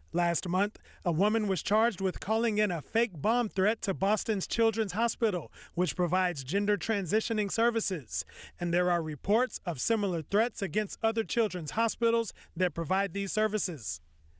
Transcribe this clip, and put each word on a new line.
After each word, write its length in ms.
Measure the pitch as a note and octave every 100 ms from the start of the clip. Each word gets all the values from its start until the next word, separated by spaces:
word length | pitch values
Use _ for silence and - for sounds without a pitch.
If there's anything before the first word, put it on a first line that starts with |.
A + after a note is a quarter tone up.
| - E3+
Last 320 | E3+ E3+ F3
month, 300 | F#3 G#3 - - -
a 80 | F3+
woman 360 | D#3 G3+ A3 G#3+
was 160 | F#3+
charged 360 | - G#3+ A#3 F#3
with 200 | F#3+ -
calling 400 | - A3 A#3 G#3
in 100 | G#3
a 140 | E3+
fake 360 | - A3+ A#3 E3+
bomb 300 | G3 A#3+ A3+
threat 320 | - F#3+ A3+
to 140 | - D3+
Boston's 500 | G3 G#3 - G3+ -
Children's 460 | - A3+ G#3 G#3+
Hospital, 600 | G3 A#3 - A3+ F#3 - - -
which 220 | - F3+ -
provides 480 | F3 F3+ F#3 D#3
gender 340 | C3 F#3 G#3 G#3
transitioning 720 | - G#3 F3+ G#3 - A3 G#3
services. 720 | - A#3 A3+ - F3+ B2 - - - - -
And 120 | F3
there 200 | E3+ F3+
are 100 | F3
reports 580 | D#3+ D3+ - G#3+ B3 - -
of 160 | C#3+
similar 400 | - A3+ G3+ F3
threats 400 | D#3 G3+ A#3 -
against 380 | F#3+ E3+ G#3 -
other 220 | A3 A3
children's 480 | G#3 - A3 F3+ D#3
hospitals 600 | - A3+ - A#3 A#3 A3+ - - -
that 200 | F3+ -
provide 380 | D#3 F#3 G3
these 180 | G3 G3
services. 680 | - G#3+ G3+ - D3+ - - - - - -